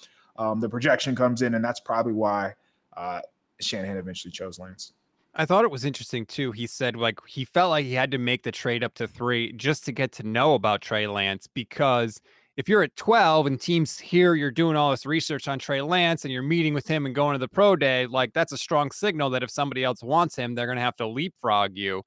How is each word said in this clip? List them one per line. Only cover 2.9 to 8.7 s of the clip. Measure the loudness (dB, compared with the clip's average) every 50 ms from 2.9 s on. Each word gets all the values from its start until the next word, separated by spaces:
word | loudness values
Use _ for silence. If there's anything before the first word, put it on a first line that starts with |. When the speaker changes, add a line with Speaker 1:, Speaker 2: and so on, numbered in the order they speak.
| _
Speaker 1:
uh, | -10 -8 -6 -8 -8 -10 -14 _ _ _ _ _ -10
Shanahan | -8 -6 -6 -6 -6 -6 -6
eventually | -8 -8 -10 -12 -12 -12 -14
chose | -12 -12 -12 -12 -12 -14
Lance. | -16 -16 -16 -18 -18 -20 _ _ _ _ _ _ _ _ -6
Speaker 2:
I | -4 0
thought | 2 4 4 4
it | 2
was | 0 -2 -4
interesting, | -4 -4 -6 -8 -8 -6 -6 -6
too. | -6 -6 -4 -4 -4
He | -4 -6 -8 -8
said, | -6 -4 -4 -4 -2
like, | 0 -2 -2 -2 -4 -10
he | -12 -10 -10 -10
felt | -2 2 2 2 4
like | 2 0 0
he | 0 0
had | 0 0 0
to | 0 -2
make | 0 0 -2 -2
the | -2 -6
trade | -6 -4 -2 -2